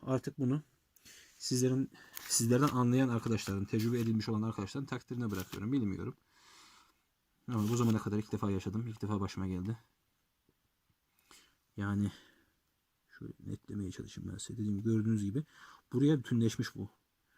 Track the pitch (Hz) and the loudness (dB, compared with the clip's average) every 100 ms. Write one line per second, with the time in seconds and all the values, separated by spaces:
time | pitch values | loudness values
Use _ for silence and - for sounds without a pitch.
0 | - 131 - - 127 147 - _ _ _ | -2 -2 -2 -2 0 0 -2 _ _ _
1 | - - - - - 127 127 131 135 - | -20 -20 -20 -10 -2 2 4 2 -2 -6
2 | - - - - 117 123 143 127 123 127 | -20 -16 -2 2 4 6 6 4 4 6
3 | 131 117 117 107 - 98 101 113 113 120 | 4 2 0 -2 0 -2 0 0 2 2
4 | 113 110 107 107 113 113 98 139 139 123 | 2 0 0 -2 -2 -4 -6 -6 -6 -8
5 | - 123 117 95 92 104 104 139 104 90 | -6 -6 -4 -4 -6 -6 -2 0 0 -2
6 | 90 - _ _ - - - - _ _ | -6 -10 _ _ -20 -20 -20 -20 _ _
7 | _ _ _ _ - 117 104 120 117 110 | _ _ _ _ -4 0 2 4 4 2
8 | 107 104 107 107 104 98 101 104 120 107 | 0 -4 -2 -2 0 0 -2 -4 -6 -6
9 | 101 104 95 - 95 92 95 113 _ _ | -4 -2 -2 -4 -4 -4 -4 -6 _ _
10 | _ _ _ _ _ _ _ _ _ _ | _ _ _ _ _ _ _ _ _ _
11 | _ _ _ - _ _ _ - 101 101 | _ _ _ -20 _ _ _ -4 -2 2
12 | 101 - - _ _ _ _ _ _ _ | 0 -2 -18 _ _ _ _ _ _ _
13 | _ - 110 - - 101 - 104 95 - | _ -16 -14 -12 -12 -12 -10 -8 -8 -8
14 | - - 92 95 - 110 104 101 113 113 | -12 -10 -10 -10 -10 -4 -2 -2 2 2
15 | 110 110 101 113 151 - - - _ 120 | 2 2 0 -2 -6 -14 -20 -20 _ 2
16 | 143 151 - 117 113 - - 107 101 - | 4 4 2 4 4 2 -4 -6 -10 -12
17 | _ _ _ | _ _ _